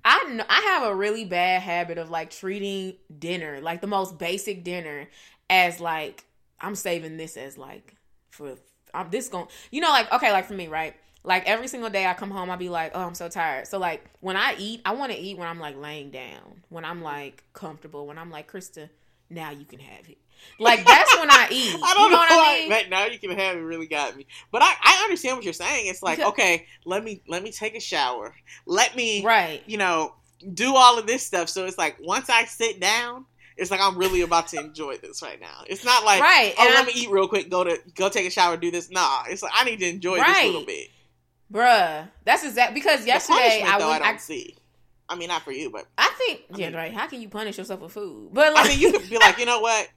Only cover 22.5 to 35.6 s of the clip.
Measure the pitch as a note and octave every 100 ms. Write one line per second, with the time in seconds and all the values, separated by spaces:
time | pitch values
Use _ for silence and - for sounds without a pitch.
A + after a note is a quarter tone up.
22.5 | D#4+ D#4+ A3 F#3 F#3+ G#3+ A#3+ G3+ G#3 F#3+
23.5 | F3 D#3+ E3 D#3 D3+ C#3 C3+ - - _
24.5 | A#3 E4 E4 B3+ F#4 G#4 F4 B3+ C4 G3
25.5 | D#3+ F3+ C#4 G3+ F#3 F#3 D#3+ G3+ G3+ G3
26.5 | E3+ - - E3+ F#3+ A3 G3 - E3+ G#3+
27.5 | - G#3+ G#3+ - D#3 C3 B2 G#2 _ _
28.5 | - - F#3 B3 B3+ A#3 G#3 G#3 A3+ E3+
29.5 | D3+ - G#3+ F#3 E3 D#3 _ _ _ F#3+
30.5 | F3+ B3 C4+ B3 A#3+ G#3+ B3+ - F#3 E3+
31.5 | F#3+ F#3 F3+ D#3+ - D#3+ A3 C4 A#3 A#3
32.5 | - A3+ F#3 F#3 A3+ A#3+ B3 C4 _ -
33.5 | - F#3 F#3+ G3 F#3 F#3 F#3 E3+ E3+ E3
34.5 | D#3+ D3+ D3+ D3 B2 D#2 - C#3 E2 E2+
35.5 | C#2+